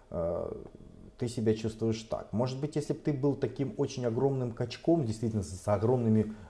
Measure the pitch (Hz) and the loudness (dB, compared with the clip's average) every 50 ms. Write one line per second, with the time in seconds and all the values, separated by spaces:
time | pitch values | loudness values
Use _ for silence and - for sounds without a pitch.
0 | - - - 85 82 85 87 87 85 - - - - - - - - - - - | -14 -8 -4 -2 -2 -2 -2 -2 -4 -6 -6 -8 -12 -14 -16 -18 -20 -20 -20 -20
1 | - - - - 127 117 - - 110 113 110 110 - 110 110 - 113 113 110 - | -20 -16 -10 -6 -6 -4 -2 0 2 2 2 2 0 -4 -4 -2 0 0 0 -2
2 | - - - - - - - 104 127 127 131 135 147 147 - 151 143 - 147 151 | -4 -6 -6 -6 -6 -4 -2 0 0 0 -2 -4 -4 -4 -4 -2 -2 -2 -4 -4
3 | - 156 143 127 131 143 139 - - 113 - - - - - - 143 135 - 127 | -2 -2 -2 2 2 2 2 2 0 -2 -2 -2 -4 -2 0 -2 -2 -2 -2 -2
4 | 123 120 110 120 131 139 135 131 127 120 113 - 123 117 - - - - 170 165 | -2 0 0 2 2 2 2 0 -2 -2 -2 -4 -4 -6 -6 -4 2 4 4 4
5 | 135 110 107 - 123 113 107 107 92 85 92 92 - - 104 98 110 117 127 123 | 4 2 0 0 0 0 0 0 -2 -2 -6 -6 0 2 2 4 4 4 4 4
6 | 117 110 110 110 107 - - - - - | 4 6 6 6 4 2 -2 -10 -14 -12